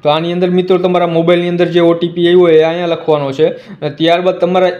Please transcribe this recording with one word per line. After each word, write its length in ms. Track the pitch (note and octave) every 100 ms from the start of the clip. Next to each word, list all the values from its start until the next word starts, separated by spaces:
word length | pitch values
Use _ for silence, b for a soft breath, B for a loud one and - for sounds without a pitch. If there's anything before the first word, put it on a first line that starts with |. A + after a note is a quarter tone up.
તો 60 | D3
આની 220 | D#3 E3+
અંદર 160 | F3 F3+
મિત્રો 280 | F3+ F3+ F#3
તમારા 300 | F#3 F3+ F3
મોબાઈલની 400 | E3 E3 F3 F3
અંદર 180 | F3 F3
જે 140 | E3+
ઓ 140 | E3+
ટી 140 | E3+ E3+
પી 180 | F3 E3+
આવ્યો 120 | F3+
હોય 140 | F3+
એ 80 | D#3
અહીંયા 240 | D#3+ E3+ F3
લખવાનો 440 | D#3+ D#3+ D3+ C#3
છે 160 | C3+ D#3+
અને 420 | - - G3 D3+
ત્યારબાદ 480 | D3+ D#3+ E3+ F#3 F3+
તમારા 300 | F3 F#3 F#3